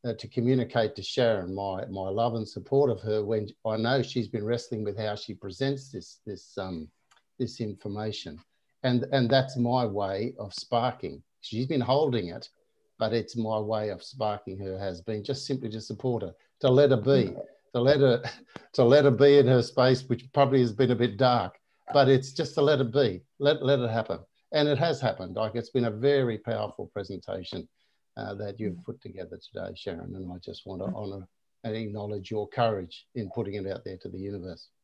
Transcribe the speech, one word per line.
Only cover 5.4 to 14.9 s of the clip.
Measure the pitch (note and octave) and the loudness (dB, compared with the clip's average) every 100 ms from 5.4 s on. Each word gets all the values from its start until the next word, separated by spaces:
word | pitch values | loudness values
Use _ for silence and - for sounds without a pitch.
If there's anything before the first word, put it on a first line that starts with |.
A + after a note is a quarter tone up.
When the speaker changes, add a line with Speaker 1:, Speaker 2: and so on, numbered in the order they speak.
| G2+ F2+ C3+ C#3 C3+ | -12 -4 -4 -4 -8
Speaker 1:
this, | F#2+ - - | -16 -16 -18
this, | - F#2+ - - | -14 -14 -12 -10
um, | F#2+ E2+ D2+ _ _ _ _ _ | -8 -10 -12 _ _ _ _ _
this | B2 - | -8 -6
information. | G#2+ G2 G#2+ G#2 G#2+ G#2 E2 D2 _ _ _ _ | -8 -8 -10 -6 -8 -8 -12 -16 _ _ _ _
And, | C3 B2 - | 0 0 2
and | C#3 A#2+ | 0 4
that's | C3+ C3 B2+ | 2 2 -2
my | A#2+ B2+ | 0 0
way | A#2 G2+ G2 G2 A#2+ C3 | 0 -2 -4 -4 -6 -8
of | G2+ | -12
sparking. | - - A#2+ B2 - F2 C#2+ _ _ | -12 -4 -2 -2 -4 -12 -12 _ _
She's | - G#2+ C3 | -10 -6 -2
been | D3+ | -2
holding | B2 C#3 D3+ A#2+ F2 | 2 2 2 0 -4
it, | F2+ - _ _ _ _ _ | -10 -16 _ _ _ _ _
but | A2 | -2
it's | A2+ G#2+ A#2+ | -2 -4 -6
my | A2 A2 | -4 -2
way | G#2 A2 G#2+ | -2 -4 -4
of | F2+ | -8
sparking | - C3+ G#2+ G#2 - F#2+ | -14 -4 -4 -4 -8 -10
her | G2 F#2 | -8 -6
has | G2 | -6